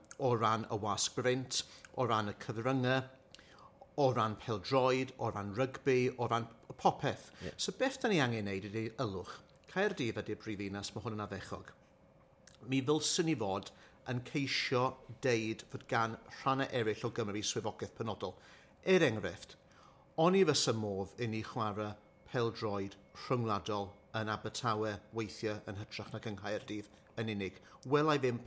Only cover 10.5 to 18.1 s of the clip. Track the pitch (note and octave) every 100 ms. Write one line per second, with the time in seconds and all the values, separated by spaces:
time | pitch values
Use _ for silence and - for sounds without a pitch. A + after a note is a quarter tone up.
10.5 | G2+ G2+ G2+ G2+ A2+ A#2 G#2+ G2+ G2 -
11.5 | - - - - _ - - - - -
12.5 | - G#2+ C3+ B2+ D3+ - - E3 C#3 G#2
13.5 | G2 - - - - - B2 B2 D#3 C3+
14.5 | - - B2 B2+ - - A#2 C3 A#2 A2
15.5 | A2 - - - A#2+ A2+ A2 - - C3+
16.5 | C3+ C3+ B2+ A2 G#2 A#2+ A#2+ G#2+ G#2 G2+
17.5 | A#2+ G#2+ - G2+ - A2+